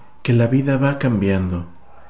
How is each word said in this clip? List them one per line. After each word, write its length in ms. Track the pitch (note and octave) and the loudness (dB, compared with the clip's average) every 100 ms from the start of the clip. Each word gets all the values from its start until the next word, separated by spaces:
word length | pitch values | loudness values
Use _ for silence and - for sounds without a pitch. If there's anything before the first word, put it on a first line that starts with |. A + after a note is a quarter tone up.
| - - | -20 -12
que 100 | - | 0
la 140 | A#2+ A#2 | 2 4
vida 300 | C3 C#3 C3+ | 2 2 0
va 240 | C#3 C#3 | 0 0
cambiando 680 | C3 G#2+ G2 F#2+ F#2 F2 F2 - - - - | 0 0 0 0 -2 -4 -8 -16 -20 -20 -20